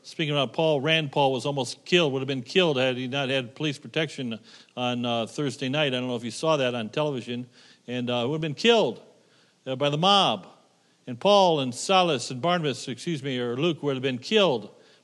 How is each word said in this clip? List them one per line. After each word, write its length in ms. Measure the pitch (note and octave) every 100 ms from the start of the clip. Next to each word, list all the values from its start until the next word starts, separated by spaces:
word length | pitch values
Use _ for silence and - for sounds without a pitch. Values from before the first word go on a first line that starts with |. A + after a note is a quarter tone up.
speaking 300 | - - D3+
about 200 | C#3+ B2+
Paul, 260 | - D#3+ D3
Rand 320 | C#3+ D#3+ D3+
Paul 220 | D3+ C#3
was 120 | C3 C#3+
almost 380 | C#3+ A#2+ -
killed, 300 | - F3 D#3
would 60 | C3
have 80 | C3+
been 140 | C3+
killed 360 | A#2 F#3 F3 C3
had 180 | C3 B2+
he 120 | B2+
not 200 | C#3 C3
had 260 | C3+ A#2+ -
police 220 | D#3 C#3+
protection 640 | - D#3 D#3+ - B2+ A2 - - - -
on, 280 | B2 B2 A#2+
uh, 220 | A#2 A2
Thursday 400 | - D3 A#2 C3
night. 200 | D3 D3
I 120 | B2+
don't 80 | B2+
know 80 | A#2+
if 80 |
you 80 | A#2
saw 240 | - D#3+ D3+
that 180 | B2+
on 160 | A#2+ G#2+
television. 580 | D3+ D3+ C3 A2+ A#2+ B2 _ - _ -
And, 220 | B2 B2
uh, 140 | B2 A#2+
would 100 | D#3+
have 60 |
been 120 | D#3+
killed, 480 | C#3 A3+ A#3 D3 G2 - _ _ _ _ _ C3
uh, 80 | B2+
by 140 | C#3+
the 80 | D3
mob. 500 | F#3 G3+ D#3+ G#2+ - - _ _ _ _ -
And 120 | A#2
Paul 400 | G3 G3+ F#3 D#3
and 160 | C3 A#2+
Silas 560 | - F#3+ F3+ C3+ -
and 100 | B2+
Barnabas, 460 | E3+ F3+ D3 B2 -
excuse 340 | A2+ - D3+
me, 160 | C#3 B2+
or 200 | A#2+ B2
Luke 260 | E3+ C#3+
would 140 | D3 C3
have 40 |
been 160 | C3+ B2
killed 560 | - G#3+ F#3 B2 G2+ - _ _